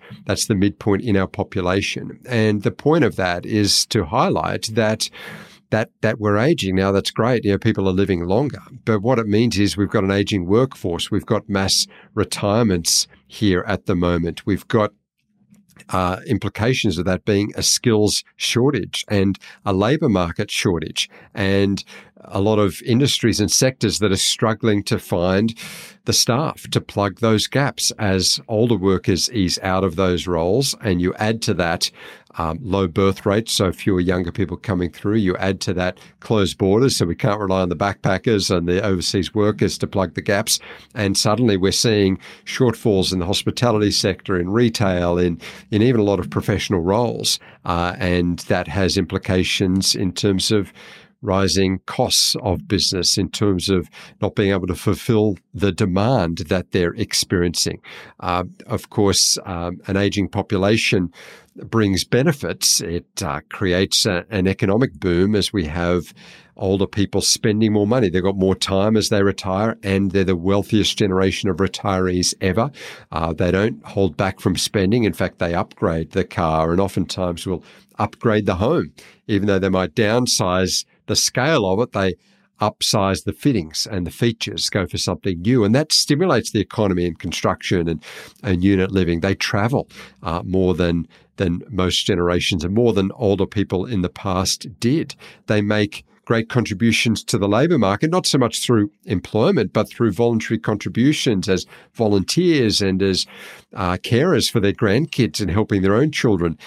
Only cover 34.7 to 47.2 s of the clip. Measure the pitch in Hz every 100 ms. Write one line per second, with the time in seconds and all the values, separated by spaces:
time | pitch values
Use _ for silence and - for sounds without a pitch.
34.7 | 90 87 - 101 110 95 92 95 95 -
35.7 | 87 90 - - _ - 110 92 - 98
36.7 | 104 131 - 87 85 113 104 98 95 92
37.7 | 80 98 95 - 92 - 107 90 92 85
38.7 | 90 101 92 - 101 90 107 104 101 101
39.7 | - 117 101 90 - 87 101 113 - -
40.7 | - - - 101 98 117 107 123 98 95
41.7 | 90 120 104 98 92 - - - - 127
42.7 | - 120 98 87 92 87 98 - - 120
43.7 | 110 104 98 104 90 - 92 87 107 120
44.7 | 113 98 90 87 87 90 82 - - -
45.7 | 107 120 120 101 95 87 107 - 95 -
46.7 | 95 82 104 117 113